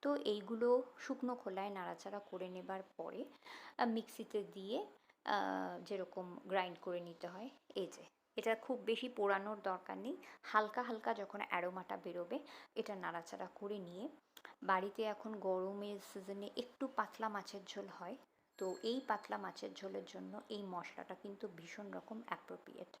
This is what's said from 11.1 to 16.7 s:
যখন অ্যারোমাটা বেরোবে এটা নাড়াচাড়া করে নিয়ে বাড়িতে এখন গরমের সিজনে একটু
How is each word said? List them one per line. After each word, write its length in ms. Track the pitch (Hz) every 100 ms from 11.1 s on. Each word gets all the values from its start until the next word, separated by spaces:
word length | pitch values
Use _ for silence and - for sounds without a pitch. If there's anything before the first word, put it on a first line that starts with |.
যখন 260 | 220 196 202 -
অ্যারোমাটা 480 | 180 180 185 185 196
বেরোবে 420 | 180 175 175 262 285 - -
এটা 220 | - 220 196
নাড়াচাড়া 520 | 175 170 165 196 180
করে 240 | - 202 208
নিয়ে 300 | 175 175 269 - _ - - -
বাড়িতে 400 | 185 190 202 202
এখন 320 | 220 208 220
গরমের 640 | 214 190 185 185 202 208 202 -
সিজনে 380 | 202 190 202 208 -
একটু 300 | 240